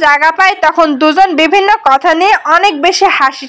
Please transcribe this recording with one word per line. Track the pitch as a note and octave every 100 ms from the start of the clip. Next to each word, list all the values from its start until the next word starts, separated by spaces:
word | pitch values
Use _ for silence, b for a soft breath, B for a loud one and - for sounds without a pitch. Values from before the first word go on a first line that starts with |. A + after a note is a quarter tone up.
| D4+
জায়গা | C#4+ D#4 E4
পায়, | F#4+ G4 D#4+
তখন | E4 D#4+ C4
দুজন | D#4 D#4 F#4+ D4+
বিভিন্ন | D#4+ G4+ G4 A4 C#4+
কথা | C4+ F4
নিয়ে | D#4+ F#4+ G4+ D4 E4
অনেক | G4+ D4 E4+
বেশি | - F#4+ -
হাসি | C4+ C#4